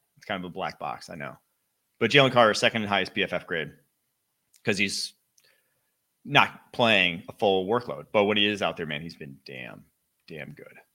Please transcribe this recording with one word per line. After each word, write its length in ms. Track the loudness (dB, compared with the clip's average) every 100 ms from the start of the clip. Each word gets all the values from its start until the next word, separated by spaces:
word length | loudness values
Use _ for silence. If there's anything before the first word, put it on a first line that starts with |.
| _ _
It's 80 |
kind 200 | -10 -8
of 60 | -8
a 20 |
black 280 | -8 -10 -8
box, 280 | -10 -10 -14
I 60 |
know. 220 | -14 -14 -14 _ _ _ _ _ -4
But 100 | 2
Jalen 220 | 6 6
Carter, 220 | 6 4
second 320 | 4 0 0 -2
highest 280 | -2 -2
P 80 | -2
F 100 | -2
F 140 | -4 -6
grade, 240 | -6 -6 -12 _ _ _ _ _ _ _ _
'cause 120 | -4 -2
he's 360 | -2 -4 -8 -12 _ _ _ _ _ _ _ _ _ _
not 480 | 2 4 4 0 _
playing 500 | 0 4 6 4 0 -10
a 40 |
full 340 | -2 2 2 0
workload. 380 | -2 -4 -10 -2
But 120 | 2
when 120 | 2 2
he 100 | 0
is 160 | 0
out 140 | -4 -4
there, 100 | -6
man, 160 | -8
he's 120 | -10
been 240 | -14 -16 -18
damn, 400 | -18 -16 -14 -18 -20 _ _ _ -18
damn 260 | -14 -14
good. 220 | -16 -20 -20 _